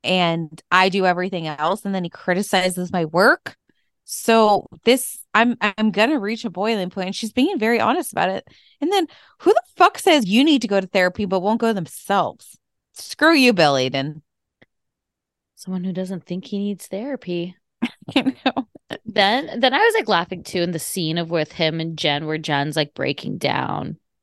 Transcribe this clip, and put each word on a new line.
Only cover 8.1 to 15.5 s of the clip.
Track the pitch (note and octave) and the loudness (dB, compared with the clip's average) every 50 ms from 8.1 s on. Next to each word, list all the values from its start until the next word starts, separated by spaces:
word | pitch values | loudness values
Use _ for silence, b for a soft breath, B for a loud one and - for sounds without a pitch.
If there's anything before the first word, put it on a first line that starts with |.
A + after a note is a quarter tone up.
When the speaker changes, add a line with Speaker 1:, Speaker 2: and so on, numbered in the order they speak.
Speaker 1:
about | - - E3 F#3 | -2 -2 0 0
it. | F#3+ - _ b b b b b b b | -2 -6 _ b b b b b b b
And | C#4+ E4 | -2 0
then | G4+ G4 E4+ b b b b b b b | 0 0 0 b b b b b b b
who | - E4+ | 0 2
the | A4 - _ _ _ | 2 2 _ _ _
fuck | - F4+ G4+ - - | 2 2 2 2 2
says | - G4 D#4+ D4 A3 | 4 4 4 4 4
you | F3 G3+ A#3+ C#4 | 2 2 4 4
need | E4 D4 C4 | 6 4 2
to | G#3+ F#3 | 2 0
go | G3 G3 | 0 0
to | F#3+ | 0
therapy | F#3 - G3 F3+ F3+ F3+ - G#3 | 0 0 2 2 2 0 -2 -4
but | F3+ F#3 F#3+ | -2 -2 -2
won't | F3 G#3 A3 A3+ | 0 0 0 0
go | A#3 A3+ | 0 0
themselves? | A3 G3 E3 - - - - - G3+ G3 D#3+ G#2+ - _ - - - _ _ _ _ _ _ _ _ | 0 -2 -6 -8 -12 -20 -4 0 0 0 0 -2 -4 _ -20 -20 -20 _ _ _ _ _ _ _ _
Screw | - - - - - D4 D#4+ E4+ | -18 -16 -16 -4 2 4 4 6
you, | C#4+ C4 B3 | 6 6 6
Bill | A3+ F3 D#3+ D3 C#3 | 6 6 4 4 4
Aydin. | C3 B2+ C3 B2 C3+ C3+ D3+ D3+ D#3 _ _ _ _ _ _ _ _ _ _ _ _ _ _ _ _ _ _ _ _ _ _ _ _ _ _ | 2 0 0 -2 -2 -4 -4 -8 -10 _ _ _ _ _ _ _ _ _ _ _ _ _ _ _ _ _ _ _ _ _ _ _ _ _ _